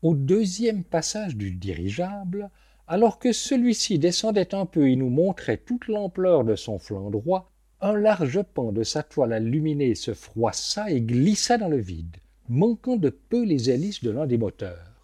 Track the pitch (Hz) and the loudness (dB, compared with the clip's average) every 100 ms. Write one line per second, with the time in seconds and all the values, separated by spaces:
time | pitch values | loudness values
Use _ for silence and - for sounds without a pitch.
0 | 165 156 135 190 214 185 226 214 175 170 | 2 2 2 2 2 0 -2 -2 -2 -2
1 | 156 208 208 120 101 90 95 80 90 101 | -2 -6 -6 -4 -6 -6 -6 -4 -6 -4
2 | 180 202 190 196 202 _ _ _ - 170 | -6 -6 -6 -8 -8 _ _ _ -6 2
3 | 226 - 254 226 - 269 240 220 - 175 | 2 2 -2 -2 0 2 2 0 0 2
4 | 165 175 220 208 180 196 180 - 139 127 | 2 0 0 0 0 -2 -4 2 4 4
5 | 131 127 185 180 - 110 - 240 - 214 | 2 2 2 0 -4 -4 -2 -6 -4 -4
6 | 196 180 185 165 113 104 - 101 - 101 | -4 0 4 4 4 0 -2 -8 -6 -8
7 | 101 104 127 185 185 _ _ _ 190 208 | -4 -4 0 -2 -4 _ _ _ -2 2
8 | 214 208 147 156 202 - 120 104 113 151 | 4 4 2 0 -2 -4 -2 -2 -2 -2
9 | - - 123 113 113 139 156 147 135 107 | -4 0 0 2 0 0 0 0 0 0
10 | - 107 - - 113 - - - 214 147 | -4 -8 -10 -2 -2 0 -6 -4 -2 0
11 | 113 120 151 214 - 240 196 147 95 85 | 0 2 2 2 2 0 2 -2 -2 -10
12 | 82 82 _ _ - 120 208 226 - 247 | -12 -16 _ _ -4 2 2 0 -2 0
13 | 147 - _ 240 226 147 120 123 185 202 | 0 -2 _ -2 2 2 2 0 0 -4
14 | 120 110 151 120 107 - 98 85 87 110 | -4 -2 0 0 0 -4 -12 -12 -20 -20